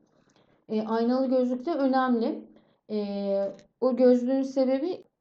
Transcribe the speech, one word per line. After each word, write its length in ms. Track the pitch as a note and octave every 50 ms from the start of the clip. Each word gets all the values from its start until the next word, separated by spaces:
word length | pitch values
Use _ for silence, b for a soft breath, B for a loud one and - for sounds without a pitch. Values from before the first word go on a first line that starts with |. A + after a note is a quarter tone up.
| b b b b b b b b b b b b b -
E, 180 | A3 G#3+ A3
aynalı 420 | A3+ A3+ A3+ A#3 A#3+ B3+ C4 C4 B3
gözlük 380 | C4 B3+ B3+ B3 B3+ B3+ -
de 80 | E4+ E4
önemli. 760 | C4+ C#4 B3+ B3+ C4 C4 B3+ A#3+ A3+ A3+ D4 - - - - b b b b b b b -
E, 680 | G#3+ G#3 G#3 G3+ G3+ G3+ G3+ G3 G3 G3 G3 G3 - - - _ _ -
o 160 | - C4 A#3+
gözlüğün 460 | A#3+ B3+ B3 B3 A#3+ A#3+ B3 C4+ C4+
sebebi 600 | C4+ C4+ - C#4 C4 B3 C4 C4+ D4+ F#4 F4+ - - _ _ _